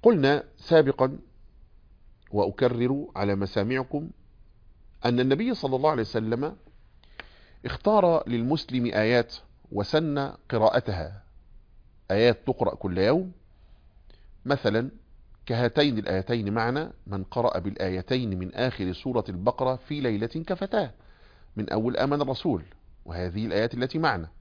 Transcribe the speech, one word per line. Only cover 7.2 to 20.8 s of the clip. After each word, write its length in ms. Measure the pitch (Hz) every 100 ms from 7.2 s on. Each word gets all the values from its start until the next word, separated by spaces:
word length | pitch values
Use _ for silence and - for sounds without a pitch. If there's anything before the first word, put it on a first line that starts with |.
| - - - - -
اختار 640 | - 208 214 180 160 -
للمسلم 560 | 120 120 156 - 127 120
آيات 500 | 104 110 120 117 - - - -
وسن 600 | 101 101 156 160 143 139 - _
قراءتها، 760 | 117 110 123 117 92 78 98 - - - - - - - - -
آيات 360 | 98 120 113 -
تقرأ 280 | - 104 -
كل 220 | 95 90
يوم، 340 | 101 160 185 175 - - - - - - - - - - 123
مثلاً 440 | 139 110 107 131 - - - - - -
كهاتين 520 | 117 120 151 147 110
الآيتين 560 | 101 95 98 120 101
معنا: 400 | 110 117 135 156 - -
"من 160 | 98
قرأ 360 | 95 - 120 -
بالآيتين 800 | 92 - 95 92 92 127 117 92
من 160 | 92 -
آخر 380 | 127 - 92
سورة 320 | 90 131 120 101
البقرة 460 | 90 104 - 127 131
في 260 | - 147
ليلة 260 | 131 104 117
كفتاه"، 640 | 160 160 180 196 226